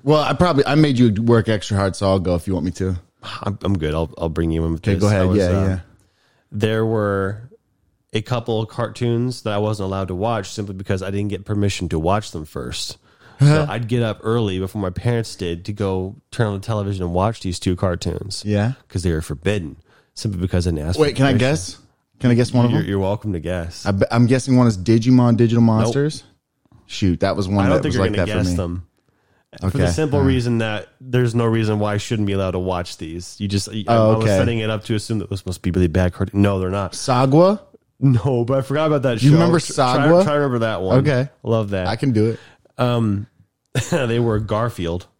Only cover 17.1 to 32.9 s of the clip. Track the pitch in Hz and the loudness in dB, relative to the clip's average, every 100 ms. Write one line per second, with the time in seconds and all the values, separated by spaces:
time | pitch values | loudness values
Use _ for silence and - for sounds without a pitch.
17.1 | 87 101 117 95 87 - 90 95 87 87 | 0 0 -2 -8 -4 -2 0 -2 -2 -4
18.1 | - 101 - 104 104 107 135 _ 92 87 | -6 -8 -10 -2 0 0 -4 _ -4 -2
19.1 | 78 - 71 80 104 78 65 _ _ _ | -2 -4 -6 -4 -4 -6 -14 _ _ _
20.1 | - 113 92 92 90 87 80 76 90 147 | -8 -6 -4 -2 0 0 -2 -2 0 0
21.1 | 123 135 127 127 156 - - _ _ _ | 2 2 4 2 0 -4 -16 _ _ _
22.1 | _ 127 120 123 123 120 104 - 98 95 | _ 2 4 4 4 4 2 0 0 0
23.1 | 104 107 87 80 90 85 - - 98 - | -2 -4 -6 -4 -6 -6 -6 -2 0 2
24.1 | 120 120 131 127 127 120 98 90 113 113 | 4 4 2 4 4 4 2 2 2 6
25.1 | 127 120 110 117 117 117 110 113 139 147 | 6 6 4 4 4 4 4 2 0 -2
26.1 | - - _ _ _ _ _ _ - 98 | -4 -16 _ _ _ _ _ _ -2 0
27.1 | 82 98 95 92 101 95 92 - 92 92 | 2 0 -2 -2 2 2 2 0 0 0
28.1 | 101 90 107 92 87 87 87 - _ _ | 0 -2 0 -2 -2 -4 -6 -12 _ _
29.1 | _ _ _ _ - 92 - 87 87 156 | _ _ _ _ -6 -4 0 0 0 0
30.1 | 143 135 131 120 117 110 107 - _ 127 | 2 2 2 0 0 -2 -6 -10 _ -4
31.1 | 123 123 117 117 113 107 107 104 104 - | 0 0 2 0 2 0 0 0 -2 -4
32.1 | 113 101 98 95 92 92 90 87 | -2 -2 0 -2 -2 -4 -4 -6